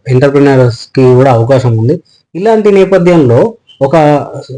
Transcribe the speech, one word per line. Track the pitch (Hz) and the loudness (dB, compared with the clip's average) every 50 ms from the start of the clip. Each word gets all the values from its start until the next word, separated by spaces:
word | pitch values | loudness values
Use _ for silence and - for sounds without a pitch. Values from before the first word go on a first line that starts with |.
| _ - | _ -4
ఎంటర్‌ప్రెన్యూర్స్‌కి | 127 127 135 139 135 143 139 139 139 131 127 120 113 - - - - 135 131 127 127 | -2 0 0 0 0 2 2 2 2 2 0 0 -2 -6 -12 -8 -4 0 2 2 4
కూడా | 123 131 139 127 | 2 2 2 2
అవకాశం | 117 117 117 135 127 120 123 113 | 0 0 0 0 0 0 -2 -2
ఉంది. | 110 113 120 160 175 - _ _ _ _ _ - | -2 -2 -2 -4 -4 -8 _ _ _ _ _ -10
ఇలాంటి | 160 190 220 226 220 202 208 196 | -6 -2 0 0 0 0 2 2
నేపథ్యంలో | 196 190 185 196 185 175 175 180 170 143 120 113 127 180 226 220 - _ _ _ - 135 | 2 2 2 0 0 2 2 2 2 2 2 2 0 0 -2 -4 -10 _ _ _ -6 -4
ఒక | 135 156 165 151 147 147 143 - - - 135 131 - 131 | -2 0 0 2 2 0 0 -2 -6 -12 -16 -16 -16 -16